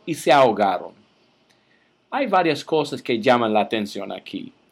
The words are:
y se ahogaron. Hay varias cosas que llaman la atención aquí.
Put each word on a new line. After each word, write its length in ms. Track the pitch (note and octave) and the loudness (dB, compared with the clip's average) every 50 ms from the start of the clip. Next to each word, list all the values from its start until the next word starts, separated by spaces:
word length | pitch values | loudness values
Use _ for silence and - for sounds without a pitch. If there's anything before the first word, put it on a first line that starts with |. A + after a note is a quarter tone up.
| - | -12
y 100 | - D#3 | -10 -10
se 180 | - - F3 | -4 2 4
ahogaron. 580 | D3+ C#3+ C3 A#2+ G#2+ G2 G#2 F#2+ F#2 F2 F2 - - _ _ _ _ _ _ _ _ _ _ _ _ _ _ _ _ _ _ _ _ _ _ - | 6 6 6 4 2 0 0 -2 -2 -4 -6 -12 -20 _ _ _ _ _ _ _ _ _ _ _ _ _ _ _ _ _ _ _ _ _ _ -8
Hay 160 | - C4 C#4+ | -6 -6 -2
varias 380 | A3 F#3+ F#3 F3 E3 D3 C#3 - | 0 2 2 2 2 0 -2 -4
cosas 360 | - E3 D#3 C#3+ - C#3 B2 | -2 -2 0 0 -2 -6 -8
que 200 | - - B2 A2+ | -4 -4 -4 0
llaman 320 | G#2 C3 B2 A#2+ A#2+ A2 | 4 4 4 4 4 2
la 80 | G#2+ G#2+ | 2 0
atención 500 | G2+ - A#2+ A2 G#2 G2+ - G2 G2 G2 | 0 0 -2 -6 -6 -6 -10 -12 -12 -12
aquí. 420 | G2 F#2 - - - F#2+ - - _ _ _ _ | -12 -14 -14 -14 -14 -14 -14 -14 _ _ _ _